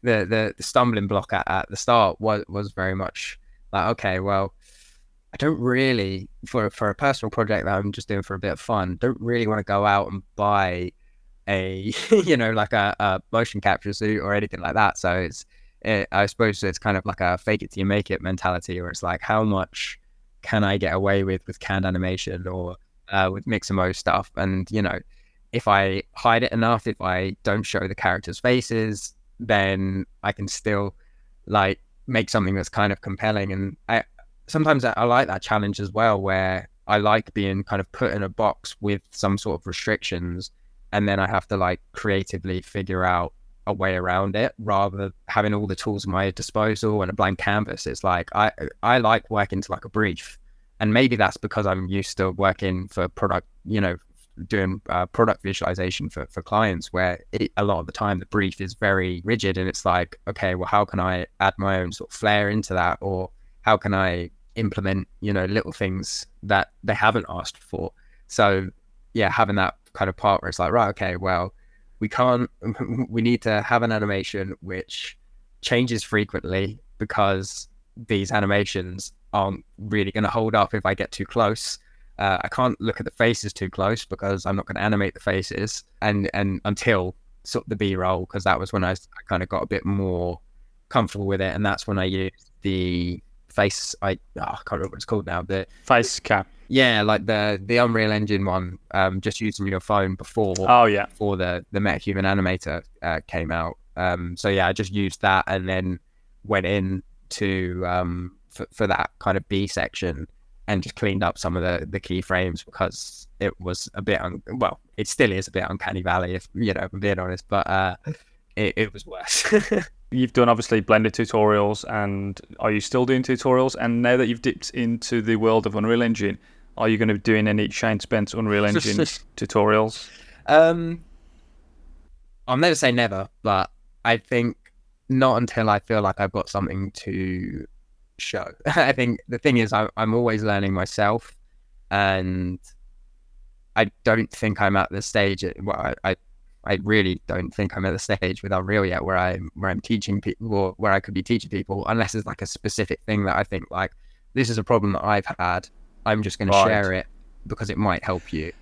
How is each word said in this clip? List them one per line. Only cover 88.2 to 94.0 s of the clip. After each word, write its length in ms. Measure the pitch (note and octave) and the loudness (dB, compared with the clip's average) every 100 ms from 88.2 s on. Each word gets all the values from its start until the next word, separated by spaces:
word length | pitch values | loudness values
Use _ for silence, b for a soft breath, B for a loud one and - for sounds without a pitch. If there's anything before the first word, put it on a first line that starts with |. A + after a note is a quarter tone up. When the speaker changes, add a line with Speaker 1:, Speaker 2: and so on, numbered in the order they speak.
| F#2 | -2
Speaker 1:
'cause 180 | G2+ | -4
that 140 | F#2 F2+ | 0 0
was 140 | F#2+ | 0
when 120 | G#2 | -2
I 80 | F2+ | 0
s-, 160 | F#2 - - | -2 -8 -20
I 100 | - | -4
kinda 160 | F#2 F2+ | -4 -2
got 160 | F#2+ | -4
a 40 | - | -2
bit 180 | G2+ | -4
more 560 | F#2 G2 F#2+ F2+ F2 F2 _ - - _ _ | -2 -2 -2 -2 -4 -6 _ -20 -20 _ _
comfortable 380 | B2+ G#2+ G2+ G2 | 0 0 -2 -2
with 140 | F#2+ | 0
it. 120 | F#2+ | -2
And 100 | - G#2 | 0 -2
that's 200 | - - | -2 -2
when 120 | G2 | -2
I 60 | |
used 460 | F#2 F#2+ F#2+ _ _ _ | 0 -2 -4 _ _ _
the 600 | G2 F#2+ F2+ F2 F2 F2+ - - _ | -4 -2 0 -2 -2 -6 -12 -20 _
face, 460 | - G2+ - - - | 0 0 0 -8 -6